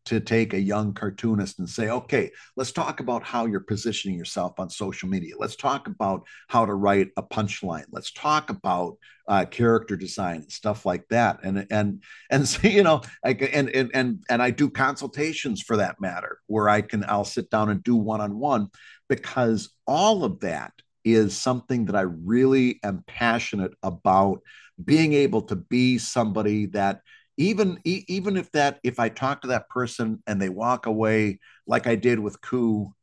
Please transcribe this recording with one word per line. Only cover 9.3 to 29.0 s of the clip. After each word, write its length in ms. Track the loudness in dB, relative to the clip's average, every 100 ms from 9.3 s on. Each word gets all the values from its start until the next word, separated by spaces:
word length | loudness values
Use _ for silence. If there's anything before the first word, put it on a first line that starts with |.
| 0 0
character 500 | 2 4 4 0 -8
design 420 | -6 -6 -6 -6
and 140 | -12
stuff 360 | -6 -4 -2 -2
like 200 | -4 -2
that." 320 | 2 2 0
And, 240 | -4 -4 -2
and, 340 | -2 -2 -4 -14 -20 -2
and 160 | 0 0
<laughs> 20 |
so, 180 | 2 4
you 140 | 6
know, 200 | 6 4 0 -6
I, 100 | -2
and, 360 | 0 0 0 0
and, 220 | 0 0
and, 300 | 0 0 -2 -2
and 140 | 2
I 80 | 2
do 220 | 2 0
consultations 880 | 2 -2 -2 -8 -4 -4 -4 -4 -6
for 160 | -2 0
that 240 | 0 -2
matter, 380 | -6 -6 -10 -12 -4
where 220 | 0 4
I 120 | 4
can, 240 | 2 -4 -2
I'll 180 | -2 -2
sit 260 | -6 -2
down 180 | 0 0
and 140 | 0
do 120 | 2 2
one-on-one, 760 | 2 -2 -4 -4 0 0 -2 _ -20 -20 -4
because 640 | -4 -2 0 2 0 -4 _ -4
all 380 | 2 4 4
of 160 | 0 -4
that 340 | -6 -6 -8 _ _ _ 4
is 320 | 6 4 0
something 480 | -2 -2 -2 -2 2
that 100 | 0
I 60 |
really 800 | 0 -4 0 4 6 6 4 0
am 200 | -6 -6 -10
passionate 680 | -2 0 0 -2 -4 -4 -4
about, 580 | -8 -2 4 6 4 0 _ -20 -20 -12
being 300 | 2 4 6
able 300 | 4 4 2
to 120 | -2 -8
be 440 | -2 2 4 2
somebody 680 | 0 0 0 0 0 0 -2
that 340 | 0 0 -2 _ -20 _ -2
even, 400 | 0 2 0 0
e-, 200 | -4 -4 -4
even 280 | -4 -2 -2
if 160 | -2
that, 260 | 2 2 0
if 160 | -6
I 100 | -2